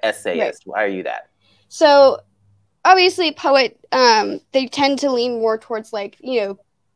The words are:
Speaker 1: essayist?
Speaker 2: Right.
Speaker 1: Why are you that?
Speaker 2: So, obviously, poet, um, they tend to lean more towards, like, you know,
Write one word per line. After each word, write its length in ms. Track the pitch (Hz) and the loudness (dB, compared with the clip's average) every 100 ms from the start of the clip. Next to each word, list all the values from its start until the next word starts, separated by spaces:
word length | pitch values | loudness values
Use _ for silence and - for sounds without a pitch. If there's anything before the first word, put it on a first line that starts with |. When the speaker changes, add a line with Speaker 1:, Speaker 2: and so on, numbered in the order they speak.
Speaker 1:
essayist? 640 | 110 - - 85 - - - | -6 -6 -6 -4 -6 -8 -10
Speaker 2:
Right. 60 | |
Speaker 1:
Why 100 | 101 | -6
are 40 | 104 | -4
you 160 | 95 | -6
that? 260 | 85 55 - _ _ _ _ | -8 -10 -14 _ _ _ _
Speaker 2:
So, 500 | - 311 285 269 - _ _ _ _ _ _ | 0 4 6 6 2 _ _ _ _ _ _
obviously, 480 | - 381 359 359 330 | 4 4 4 0 -4
poet, 480 | 302 294 277 240 - _ | -2 0 0 0 -6 _
um, 480 | 262 247 220 202 - _ | 2 4 2 0 -8 _
they 160 | 269 262 | -4 -4
tend 320 | - 277 262 | -4 -2 -2
to 120 | 277 | -2
lean 280 | 247 247 240 | -2 -4 -2
more 180 | 226 220 | -2 -4
towards, 360 | - 220 220 | -6 -12 -8
like, 240 | 214 208 - | -10 -10 -14
you 220 | 254 247 | -6 -4
know, 180 | 202 196 _ _ _ | -4 -8 _ _ _